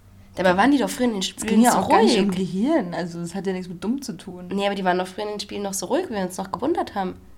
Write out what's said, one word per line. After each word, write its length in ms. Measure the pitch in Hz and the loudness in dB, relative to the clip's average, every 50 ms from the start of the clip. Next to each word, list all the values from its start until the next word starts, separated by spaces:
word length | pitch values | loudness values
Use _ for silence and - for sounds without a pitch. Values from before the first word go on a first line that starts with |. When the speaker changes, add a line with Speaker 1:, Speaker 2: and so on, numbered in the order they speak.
| - - - - - - - | -20 -20 -20 -20 -20 -12 -4
Speaker 1:
Dabei 200 | - 180 185 180 | 0 2 4 4
waren 160 | 196 220 269 | 6 6 4
die 60 | 294 | 4
doch 120 | 254 214 185 | 4 2 0
früher 160 | - - 247 | -2 -2 0
in 60 | 240 214 | 0 0
den 60 | 190 | -2
Speaker 2:
Es 80 | 185 | -4
Speaker 1:
Spielen 200 | - - - - | -6 -6 -6 -2
Speaker 2:
ging 140 | 214 - 214 | 2 6 6
ja 100 | 247 240 | 6 6
Speaker 1:
so 60 | 151 170 | 6 4
Speaker 2:
auch 100 | 190 - | 4 4
gar 120 | 302 427 453 | 6 6 6
nicht 140 | 349 240 | 6 6
um 80 | 196 202 202 | 4 2 2
Speaker 1:
ruhig. 80 | 180 | 0
Speaker 2:
Gehirn, 560 | 180 190 156 170 190 226 294 330 294 190 175 170 | 0 -2 -2 -2 0 0 2 2 2 0 -2 -4
also 260 | 165 175 170 170 170 | -6 -6 -6 -6 -8
es 160 | 170 170 175 | -8 -8 -8
hat 100 | 196 175 | -6 -4
ja 60 | 190 185 | -4 -4
nichts 140 | 185 180 | -4 -6
mit 160 | 175 180 170 190 | -10 -12 -8 -4
dumm 180 | 202 262 285 | -4 -4 -4
zu 120 | - - 170 | -6 -10 -12
tun. 340 | - - 185 180 180 180 180 | -12 -14 -14 -14 -14 -10 -6
Speaker 1:
Nee, 140 | 196 196 196 | -4 -2 0
aber 100 | 202 202 | -2 -2
die 80 | 196 190 | 0 0
waren 120 | 185 175 | 2 2
doch 100 | 180 185 | 0 0
früher 160 | 185 - - 208 | -4 -6 -8 -8
in 60 | 208 | -6
den 80 | 208 208 | -6 -8
Spielen 240 | 208 - 208 202 202 | -8 -8 -8 -6 -6
noch 100 | 196 190 | -6 -6
so 140 | - 185 | -6 -4
ruhig, 180 | 180 240 330 370 - | -2 -2 -2 -2 -2
wie 40 | 226 | -4
wir 80 | 196 | -4
uns 160 | 185 180 - | -4 -4 -4
noch 140 | - 190 190 | -8 -8 -8
gewundert 440 | - - 247 302 359 392 330 - - | -6 -4 -2 -2 -2 -2 -4 -4 -4
haben. 240 | 202 185 185 - - - - - | -4 -4 -4 -6 -10 -16 -20 -20